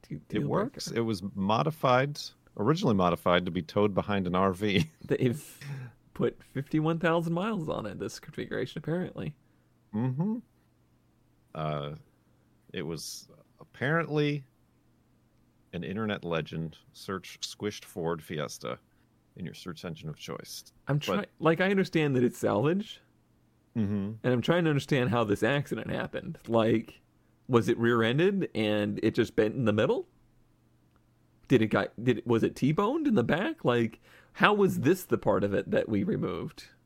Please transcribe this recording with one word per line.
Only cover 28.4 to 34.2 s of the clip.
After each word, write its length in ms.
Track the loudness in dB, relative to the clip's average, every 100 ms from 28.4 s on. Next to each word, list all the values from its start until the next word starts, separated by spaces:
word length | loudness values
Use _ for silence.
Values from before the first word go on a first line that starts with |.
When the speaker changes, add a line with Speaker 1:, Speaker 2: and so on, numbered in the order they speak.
| -2
Speaker 1:
and 440 | 0 0 2 0 0
it 120 | 0
just 220 | 2 2 2
bent 180 | 0
in 100 | 2
the 80 | 2
middle? 360 | 4 2 0 -4 _ _ _ _ _ _ _ _ _ _ _ _ _ 2
Did 160 | 4
it 60 | 4
got, 240 | 2 0 -2
did 160 | 0 0
it, 80 | 2
was 160 | 2
it 140 | 2 0
T-boned 500 | 0 2 0 0 2
in 80 |
the 80 | 2
back? 400 | 2 0 -2 -2
Like, 360 | 0 2 0 -4 -20 -20